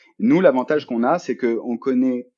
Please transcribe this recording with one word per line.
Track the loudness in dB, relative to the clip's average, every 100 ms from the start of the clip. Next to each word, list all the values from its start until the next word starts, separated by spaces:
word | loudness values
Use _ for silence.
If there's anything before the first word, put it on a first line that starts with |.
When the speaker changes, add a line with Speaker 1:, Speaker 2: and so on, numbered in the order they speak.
| _ -4
Speaker 1:
Nous, | 2 4
l'avantage | 4 2 0 -2 -2
Speaker 2:
Mm. |
Speaker 1:
qu'on | -2
a, | 0 0
c'est | -2 -4
que | -2 -2
on | -4 -6
connaît | -2 0 0 -2 -8